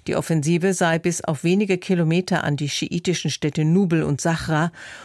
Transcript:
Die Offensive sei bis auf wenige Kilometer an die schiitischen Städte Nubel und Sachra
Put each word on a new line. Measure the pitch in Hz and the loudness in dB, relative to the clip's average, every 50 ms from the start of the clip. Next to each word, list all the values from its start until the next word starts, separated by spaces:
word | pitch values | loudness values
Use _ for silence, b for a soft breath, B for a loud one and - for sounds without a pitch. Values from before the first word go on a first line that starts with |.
| B | B
Die | - - | -4 -2
Offensive | 160 - - 165 156 135 160 170 170 175 196 | -2 0 0 0 0 2 2 2 2 2 2
sei | 180 - 185 165 165 165 | 2 2 2 2 2 2
bis | - 175 170 - | 0 -2 -4 -2
auf | - - 156 - - | -4 -4 -4 0 2
wenige | 170 185 202 214 190 185 | 2 2 2 2 0 0
Kilometer | 180 - - 190 170 165 156 165 180 185 - 190 151 | -2 0 0 0 2 2 2 2 2 0 0 0 0
an | - - 147 | 0 0 -2
die | 139 151 139 | -2 -2 -4
schiitischen | - - 160 - - 170 - 185 160 - - 151 | -4 -4 -4 -4 -4 -4 -2 -2 -2 -2 -2 -4
Städte | - - - 151 - 160 151 | -4 -2 -2 -2 0 2 2
Nubel | 156 170 196 202 165 170 160 | 4 4 4 4 2 2 2
und | 156 147 143 - | 2 0 0 0
Sachra | - 165 165 151 - 120 160 151 170 165 B B B B B B | 0 0 0 0 -2 0 0 0 0 -2 B B B B B B